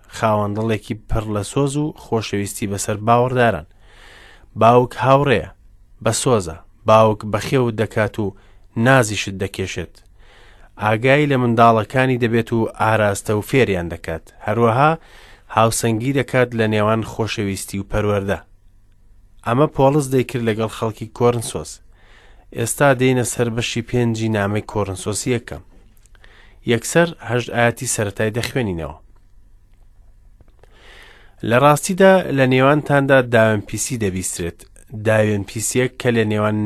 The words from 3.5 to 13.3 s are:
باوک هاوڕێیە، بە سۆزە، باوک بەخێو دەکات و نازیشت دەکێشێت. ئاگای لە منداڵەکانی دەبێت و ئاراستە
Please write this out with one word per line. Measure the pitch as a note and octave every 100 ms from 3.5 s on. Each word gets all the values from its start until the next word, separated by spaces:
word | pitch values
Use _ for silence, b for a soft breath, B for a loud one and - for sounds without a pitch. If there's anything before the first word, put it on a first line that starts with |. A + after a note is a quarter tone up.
| F2+ - b b b b b b b b -
باوک | A2 B2 B2
هاوڕێیە، | - B2 C3+ C#3+ G#2+ E2 - - - - -
بە | -
سۆزە، | A2 C#3 A2+ E2+ D#2+ - - A2
باوک | A2 A2 G#2+
بەخێو | G#2+ G#2 - C#3 A#2+ A2
دەکات | G#2+ - G#2 -
و | G2+ - b b b -
نازیشت | A#2 C3+ G#2+ G2 - F#2+
دەکێشێت. | G2 - F#2+ - E2 - - - b b b b b b
ئاگای | G#2+ A2+ C3 C#3+ D3
لە | C3
منداڵەکانی | B2 A#2 A#2 A2+ G#2 C3 C3 B2+
دەبێت | A#2+ A2+ A2
و | A2+ A2
ئاراستە | - A2 A2 G#2 G2+ -